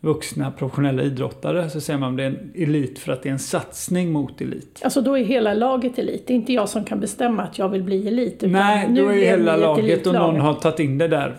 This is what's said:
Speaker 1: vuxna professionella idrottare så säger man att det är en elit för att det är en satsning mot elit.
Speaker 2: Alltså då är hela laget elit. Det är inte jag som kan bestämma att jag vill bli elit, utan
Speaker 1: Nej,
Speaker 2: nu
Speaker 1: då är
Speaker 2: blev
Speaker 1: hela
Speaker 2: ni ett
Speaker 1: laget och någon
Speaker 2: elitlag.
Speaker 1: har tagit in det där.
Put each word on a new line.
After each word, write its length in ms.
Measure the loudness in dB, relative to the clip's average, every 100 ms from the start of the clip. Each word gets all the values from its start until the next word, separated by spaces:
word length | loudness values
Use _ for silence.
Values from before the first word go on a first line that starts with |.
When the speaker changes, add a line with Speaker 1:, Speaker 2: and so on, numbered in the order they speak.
Speaker 1:
vuxna 480 | 0 -2 -2 -6 -6
professionella 520 | -4 -6 0 0 2
idrottare 680 | -2 -2 -6 -6 -4 -2 -2
så 120 | -6
säger 180 | -4 -4
man 120 | -2
att 60 | -2
det 60 |
är 40 | -4
en 240 | -6 -10 -6
elit 440 | -2 0 -2 -6
för 120 | -8
att 120 | -6
det 60 | -4
är 40 |
en 60 | -6
satsning 720 | -4 -6 -6 -12 -4 -2 0
mot 300 | -2 -4 -6
elit. 400 | -8 -8 -12 -6
Speaker 2:
Alltså 180 | -2 0
då 160 | 2 0
är 60 |
hela 300 | 2 2 2
laget 460 | 2 0 0 -2 -4
elit. 280 | -4 -6 -2
Det 60 |
är 20 | -2
inte 180 | 2
jag 160 | 0 0
som 160 | -2 -4
kan 140 | -4
bestämma 440 | -4 -2 0 0
att 160 | -4 -4
jag 100 | -2
vill 140 | -2
bli 240 | 0 -2 0
elit, 260 | 0 -2
utan 180 | -2 0
Speaker 1:
Nej, 380 | 4 4 4 4
Speaker 2:
nu 120 | 4
Speaker 1:
då 60 | 4
är 60 |
Speaker 2:
blev 100 | 4
Speaker 1:
hela 280 | 4 4 4
Speaker 2:
ni 60 | 4
ett 60 | 4
Speaker 1:
laget 400 | 4 4 2 2
och 60 |
någon 160 | 2 2
Speaker 2:
elitlag. 180 | 4 2
Speaker 1:
har 60 |
tagit 260 | 2 0 0
in 180 | 0 2
det 100 | 2
där. 280 | 2 -2